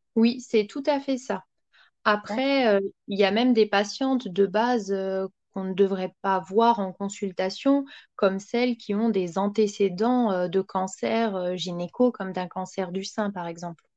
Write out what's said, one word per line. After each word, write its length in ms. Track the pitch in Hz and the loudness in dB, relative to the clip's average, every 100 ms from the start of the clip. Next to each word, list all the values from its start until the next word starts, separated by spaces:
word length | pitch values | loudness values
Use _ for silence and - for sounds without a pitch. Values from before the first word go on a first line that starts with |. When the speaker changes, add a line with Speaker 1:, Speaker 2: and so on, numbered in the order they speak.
| _ 226 | _ 2
Speaker 1:
Oui, 240 | 233 254 | 2 2
c'est 260 | - 233 208 | 0 0 0
tout 160 | 285 277 | -4 0
à 120 | 285 | 0
fait 180 | 277 262 | 0 -4
ça. 260 | - 196 - _ _ _ _ _ - | -4 -8 -8 _ _ _ _ _ 0
Après, 600 | 208 - 214 269 277 240 | 0 -2 -2 0 2 4
Speaker 2:
D'accord. 100 | 202 | 2
Speaker 1:
euh, 40 | 196 - - | 0 -10 -8
il 120 | 196 | 2
y 60 | 196 | 2
a 60 | |
même 220 | 208 254 | 4 4
des 140 | 226 214 | 4 4
patientes 600 | 202 208 - 269 262 202 | 2 0 -4 -2 -2 -2
de 160 | 175 196 | 0 0
base, 440 | 202 240 247 190 | 2 0 0 -2
euh, 360 | 196 190 190 190 - _ | -4 -2 -4 -6 -10 _
qu'on 120 | 196 190 | -10 -6
ne 80 | 185 | 2
devrait 400 | 196 190 185 - | 2 2 -4 -4
pas 180 | 196 190 | -2 -2
voir 380 | 180 196 233 233 | 0 4 4 4
en 140 | 190 | -2
consultation, 920 | 180 202 - 196 185 185 - 277 277 277 - _ - | -6 -8 -6 -8 -4 -4 -2 2 2 0 -14 _ 0
comme 240 | 196 190 | 0 0
celles 380 | 202 233 247 240 | -4 -2 0 -2
qui 180 | - 202 | -4 0
ont 140 | 226 | 0
des 280 | 202 180 170 | 0 -2 -2
antécédents, 920 | 202 208 208 - 196 180 226 254 233 | -2 2 0 2 -2 2 0 2 2
euh, 160 | 185 180 | 0 0
de 120 | 190 | -2
cancer, 720 | 196 190 190 - 226 226 226 190 | -2 -4 -4 -4 -2 0 0 -2
euh, 200 | 180 180 | -4 -4
gynéco, 540 | 170 175 175 - 247 | -6 -6 -8 2 2
comme 200 | 247 190 | 2 -6
d'un 140 | 185 180 | -6 -6
cancer 420 | - 185 - 180 | -8 -8 -6 -6
du 100 | 185 196 | -6 -8
sein, 260 | - 208 | -6 -6
par 160 | 196 170 | -6 -10
exemple. 380 | 170 170 165 _ | -8 -12 -12 _